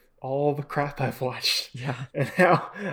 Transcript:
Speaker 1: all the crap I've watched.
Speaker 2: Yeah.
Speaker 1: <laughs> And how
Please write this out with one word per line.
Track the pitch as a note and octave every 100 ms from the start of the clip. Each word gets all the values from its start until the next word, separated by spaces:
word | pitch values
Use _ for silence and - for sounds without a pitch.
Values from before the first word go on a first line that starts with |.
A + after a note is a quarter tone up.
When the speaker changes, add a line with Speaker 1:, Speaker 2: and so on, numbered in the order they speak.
| _ _
Speaker 1:
all | C3 C#3 D3
the | C#3+
crap | - D3 C#3+ -
I've | B2+ -
watched. | B2+ A#2 - - -
Speaker 2:
Yeah. | A#2+ C#3 B2+
Speaker 1:
<laughs> | C3+ C#3+
And | C3
how | - F3 E3+ - - G3